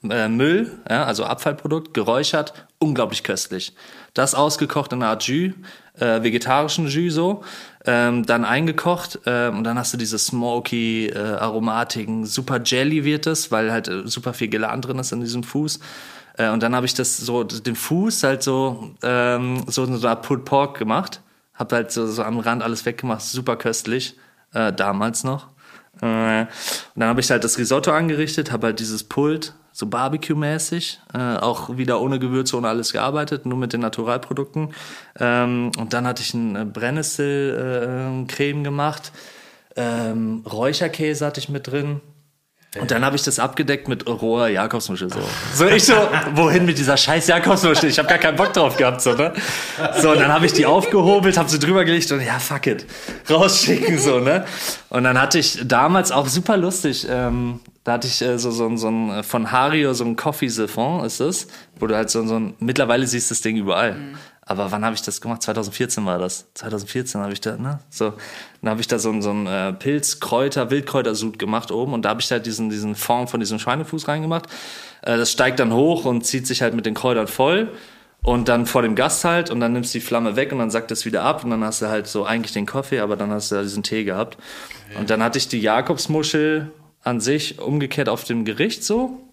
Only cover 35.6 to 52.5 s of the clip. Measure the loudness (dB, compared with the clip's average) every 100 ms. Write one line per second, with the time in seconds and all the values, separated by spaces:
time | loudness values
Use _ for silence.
35.6 | -2 -4 -4 -2 -2 -4 -4 -2 -2 -2
36.6 | -6 -4 -4 -2 -4 -2 -2 0 -2 -2
37.6 | -2 -2 -2 -4 -4 -6 -6 -4 -2 -2
38.6 | -4 -2 -2 -4 -12 -20 -20 -20 -20 -20
39.6 | _ -6 -4 -2 -2 -2 -2 -4 -6 -2
40.6 | -2 0 -2 -2 -2 -2 -4 -4 -6 -8
41.6 | -4 -4 -2 -6 -8 -20 _ _ _ _
42.6 | _ -8 0 2 2 2 0 0 0 0
43.6 | 0 0 -2 -4 -2 -2 0 2 2 2
44.6 | 0 -2 -4 -4 -4 -4 -6 -6 -4 4
45.6 | 6 8 8 8 6 2 0 4 6 6
46.6 | 4 4 4 4 4 4 6 4 6 4
47.6 | 6 6 4 4 4 4 4 4 2 4
48.6 | 4 4 2 4 2 4 2 0 -4 -4
49.6 | -6 -4 -2 4 6 8 6 6 4 6
50.6 | 6 6 6 4 8 8 6 4 4 2
51.6 | 4 4 4 4 2 0 0 -2 -2